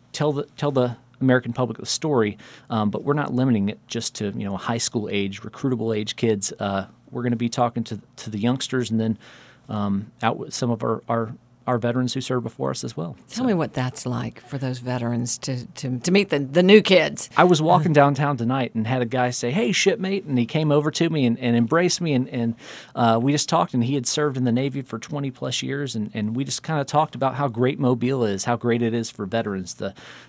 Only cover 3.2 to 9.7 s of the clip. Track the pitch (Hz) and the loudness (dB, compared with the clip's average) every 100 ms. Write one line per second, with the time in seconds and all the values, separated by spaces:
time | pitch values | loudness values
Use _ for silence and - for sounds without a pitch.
3.2 | 143 123 131 110 98 - - 117 - - | 0 0 2 2 0 -4 -8 -6 -6 -6
4.2 | 104 117 101 98 - 117 - 117 104 101 | -6 -4 -6 -6 -4 -2 -2 -4 -2 -2
5.2 | 101 98 107 - 135 123 113 107 107 - | -2 -6 -14 -6 -2 -2 -2 -2 -4 -2
6.2 | 117 104 - - 101 196 190 - - 127 | 0 2 -2 -4 -2 -2 -6 -16 -14 -6
7.2 | 120 117 117 - 117 120 110 104 - - | -2 -2 -2 0 -2 -2 -8 -10 -12 -16
8.2 | 110 104 117 127 - 131 107 113 110 104 | -10 -2 0 0 -2 -4 0 0 0 -4
9.2 | - - - - - | -8 -20 -20 -20 -10